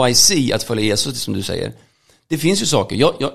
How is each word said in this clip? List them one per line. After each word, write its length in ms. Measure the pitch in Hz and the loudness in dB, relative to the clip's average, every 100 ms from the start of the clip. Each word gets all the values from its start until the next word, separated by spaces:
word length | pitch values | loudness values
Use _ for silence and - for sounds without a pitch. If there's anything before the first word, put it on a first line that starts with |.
| 127 | 2
Y 60 | |
Z, 400 | 120 - 175 123 | 4 4 4 2
att 80 | 110 | 0
följa 220 | - 110 | -2 -2
Jesus, 380 | 107 104 139 123 | 0 0 -2 -6
som 120 | - | -6
du 80 | 98 | -6
säger. 300 | 98 85 104 - _ _ _ _ _ | -4 -6 -8 -10 _ _ _ _ _
Det 100 | 156 | -2
finns 240 | 160 196 | 0 0
ju 40 | 226 | 0
saker. 300 | 135 92 98 | 0 0 2
Jag, 180 | 156 - | 0 0
jag, 140 | 139 | -6